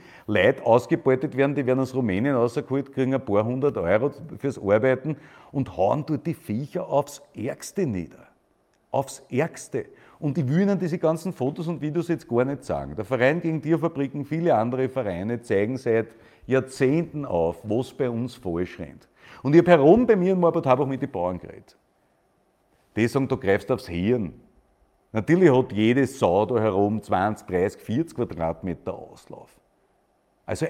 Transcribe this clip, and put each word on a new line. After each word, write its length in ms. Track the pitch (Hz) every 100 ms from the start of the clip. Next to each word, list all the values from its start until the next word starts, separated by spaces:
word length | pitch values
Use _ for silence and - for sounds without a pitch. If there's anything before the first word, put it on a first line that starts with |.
| - - -
Leute 400 | 104 98 - 120
ausgebeutet 720 | 120 123 165 139 131 151 123
werden, 160 | 139
die 120 | 143 123
werden 140 | 131
aus 140 | 131
Rumänien 420 | 131 120 92 139 131
rausgeholt, 560 | 117 147 - 135 139
kriegen 220 | - 127
ein 100 | 131
paar 220 | 131 101 110
hundert 320 | 127 143 110
Euro 340 | 85 104 139 - - -
fürs 180 | 139 -
Arbeiten 580 | 98 107 131 127 156 156 - - -
und 260 | 143 127 -
hauen 260 | 196 151 151
dort 180 | 151 170
die 80 |
Viecher 560 | 151 - 107 143 180 -
aufs 320 | 143 143 - - -
Ärgste 500 | 117 143 - - 165
nieder. 420 | 95 82 - - _ _ _ _ _ _
Aufs 320 | 127 139 - -
Ärgste. 560 | 127 127 - - 127 - - - -
Und 200 | 151 143
ich 100 | 127
will 120 | 156
Ihnen 180 | 202 196
diese 180 | 180 156
ganzen 360 | 160 160 190
Fotos 340 | - 127 151 165
und 140 | 160
Videos 260 | 151 156 170
jetzt 200 | 165 -
gar 160 | 117
nicht 200 | 131 139 -
sagen. 300 | 76 69 76
Der 100 | 101
Verein 360 | 127 127 165
gegen 200 | 165 160
Tierfabriken, 640 | 143 160 160 139 139 147 131
viele 300 | 156 170 120
andere 340 | 113 127 131
Vereine 520 | 131 104 87 101 117
zeigen 360 | - 98 107 131
seit 300 | 123 113 107 - - _ -
Jahrzehnten 800 | 131 131 - 131 156 170 151 139
auf, 320 | 87 82 85
was 300 | 107 110 131
bei 160 | - 127
uns 260 | 117 123 -
falsch 440 | 92 85 90 -
rennt. 280 | 78 71 _ _ - -
Und 100 | 135
ich 60 | 156
hab 80 | 170
herum 400 | 170 139 220 247
bei 80 | 208
mir 180 | 180
in 60 | 190
Morbad 260 | 170 165 135
Habach 220 | 131 139
mit 140 | 135
den 100 | 139
Bauern 260 | 90 87 90
geredet. 400 | - - 104 _ _ _ _ _ _ _ _ _ _ _ _ -
Die 120 | 113
sagen, 200 | 139 135
du 100 | 127
greifst 340 | 95 101 -
aufs 160 | 127 -
Hirn. 460 | 87 95 123 90 - _ _ _ _ _ _ _
Natürlich 400 | 110 101 170 175
hat 200 | 127 127
jede 360 | 98 110 123 135
Sau 380 | - 92 90 104
da 120 | 120
herum 420 | 110 95 104 107
zwanzig, 420 | - 98 101 107 -
dreißig, 360 | 90 92 -
vierzig 340 | - 117 165 -
Quadratmeter 800 | 113 80 82 82 95 82 -
Auslauf. 640 | - - - - - - _ _ _ _ _ _ _ _ _ -
Also 180 | -